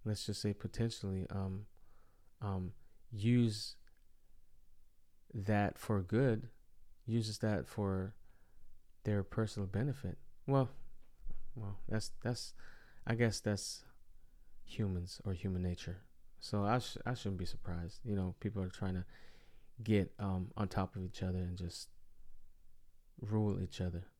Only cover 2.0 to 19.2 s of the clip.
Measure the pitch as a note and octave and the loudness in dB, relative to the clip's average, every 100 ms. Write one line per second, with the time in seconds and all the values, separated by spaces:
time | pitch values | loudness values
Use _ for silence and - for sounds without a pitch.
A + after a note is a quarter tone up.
2 | - - - - G#2 F#2+ F#2 - - - | -20 -20 -20 -6 -2 0 -2 -6 -16 -18
3 | - G#2+ A2 B2 A#2 G#2 - - - - | -10 2 6 8 6 2 -6 -10 -18 -20
4 | - - - - - - - - - - | -20 -20 -20 -18 -18 -18 -18 -18 -18 -20
5 | - - - A#2 G2 G#2 G2+ - - G#2 | -20 -20 -8 -2 4 6 6 2 2 2
6 | F2+ A2 C3+ G#2+ A2+ - - - - - | 4 6 6 4 0 -12 -18 -18 -16 -10
7 | - A2+ G#2+ G2+ A2 G2+ - - G2 F#2+ | 2 2 2 2 4 2 0 0 2 2
8 | F#2+ - - - - - - - - - | 0 -6 -18 -18 -18 -12 -10 -12 -14 -4
9 | - G#2 F#2+ - A2 - F#2+ G2 C#3 - | 2 2 2 0 0 0 0 2 2 0
10 | F#2+ E2+ - - - C#3 C3 - - - | -4 -6 -10 -8 4 4 4 0 -6 -8
11 | - - - - - - G2+ G2 - A2 | -12 -4 2 2 2 0 -2 -2 2 2
12 | - - A#2+ A#2+ - - - - - - | 0 -2 0 0 -4 -8 -10 -10 -16 -8
13 | - A2+ A#2 G#2 G#2+ G2+ - - - - | 0 4 4 4 2 0 -2 -8 -14 -18
14 | - - - - - - - - G#2 F2+ | -16 -16 -16 -18 -14 -10 -6 0 0 0
15 | F2 - G2+ F#2 G2 F2+ F2+ F2+ - F2+ | -2 -6 -2 0 0 2 2 0 -4 -8
16 | - - - - - G#2 G2+ B2 - - | -12 -18 -16 -12 -2 2 4 4 2 -4
17 | A#2 B2 G2+ F#2 F#2 - - F2 E2+ - | -2 -2 -2 0 0 0 0 -2 -4 -6
18 | A2+ G2+ F#2 F#2 G#2 G2 F#2 - F#2+ F#2 | 0 2 2 0 -2 0 -2 -2 0 0
19 | F2+ - | -4 -10